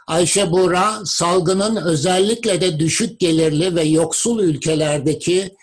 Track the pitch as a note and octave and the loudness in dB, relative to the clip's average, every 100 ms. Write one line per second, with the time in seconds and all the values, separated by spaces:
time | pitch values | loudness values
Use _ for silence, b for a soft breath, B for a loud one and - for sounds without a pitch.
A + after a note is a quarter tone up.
0 | - D#3+ F3 G3 F#3+ F3 F#3 F3+ G#3 G#3+ | -4 -2 0 0 0 2 2 2 0 -2
1 | F#3+ - E3+ F#3 E3+ F#3+ G#3+ A3 E3 D#3 | -6 -2 0 0 2 0 0 -2 0 0
2 | E3+ F#3 G3+ A3+ A3+ F3 F3 D#3 D#3+ - | 0 2 0 0 -2 0 0 0 -2 0
3 | A3 - E3+ D#3+ D#3+ D3+ F#3 F3 D#3 D#3+ | -4 0 0 2 2 0 0 0 2 2
4 | D#3+ - A#3 A#3 F#3 C#3+ E3 D#3 D3+ D3 | 0 -2 -2 0 0 0 -2 0 0 0
5 | C#3 D3+ - F#3 F#3+ - | -2 -2 0 0 -2 -10